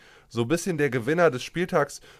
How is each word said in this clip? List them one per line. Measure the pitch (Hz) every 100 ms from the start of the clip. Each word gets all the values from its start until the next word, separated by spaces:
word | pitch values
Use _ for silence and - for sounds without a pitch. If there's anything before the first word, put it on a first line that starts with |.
| - - -
so | 110
ein | 117
bisschen | 170 196 160
der | 143
Gewinner | 127 113 160 170
des | 123
Spieltags. | - 160 175 180 - - -